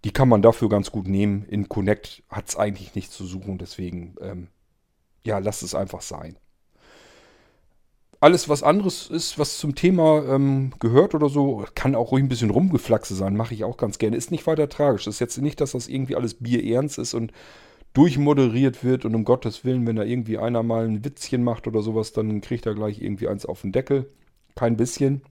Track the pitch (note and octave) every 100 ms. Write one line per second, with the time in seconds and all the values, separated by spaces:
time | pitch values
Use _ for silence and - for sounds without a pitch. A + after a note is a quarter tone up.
0 | G#2+ - C3 A2 G2 - A2 G#2 - A2
1 | F#2 G2 G#2 G2+ G2 G2+ G2 A2 F#2+ G#2
2 | - - _ G#2 - - G#2 G2 F#2+ -
3 | - - F#2+ F#2 F#2+ F#2 F2+ - F2+ F2
4 | F2 F#2+ F#2+ F#2 F2+ _ _ _ _ _
5 | _ _ A2 G2+ G2 - F2 - F#2+ F2
6 | - - D#2+ E2+ _ _ _ _ _ -
7 | - - _ _ _ _ _ _ _ _
8 | _ _ D3 F3 - C#3+ C#3 F#3+ G3 -
9 | - E3 - - D3 - D3+ C#3 F3 F#3
10 | D#3 D3+ C3 C3+ C#3 C3+ C3+ - A2+ B2
11 | G3 D#3 D3 C#3+ C#3+ A2 - - C3+ C3+
12 | A#2+ C3+ C#3 B2 A2+ G2+ F#3 C#3+ - A2+
13 | - F#2+ F#2+ G#2 A#2 A2 G#2 A#2+ G#2+ -
14 | G#2+ A#2 - E3+ - D#3 D3 - D3 G#2+
15 | - G#2+ A#2+ - C#3+ - C3+ B2+ - C3+
16 | C3 - A#2 - A#2 A#2+ G#2+ A#2+ C#3+ -
17 | B2 A#2+ A2+ - - - - _ - C3
18 | E3+ C3 D3 C#3+ B2+ A2+ C3+ - B2 B2+
19 | A#2 A2+ G#2+ B2+ A#2 - B2+ B2+ A#2 A2
20 | G#2+ B2 A2 G#2+ A#2 A#2+ A#2 A2+ A2+ G#2+
21 | B2+ - - B2+ A#2+ A2+ - A2 G#2+ A2
22 | G#2+ - A2 G#2+ - A#2+ A2+ G#2 G#2+ G#2
23 | - G2+ - G2+ - F#2 G2 B2+ C3 C#3
24 | C3 _ _ _ _ - A#2+ A2+ B2 -
25 | C#3 C#3 -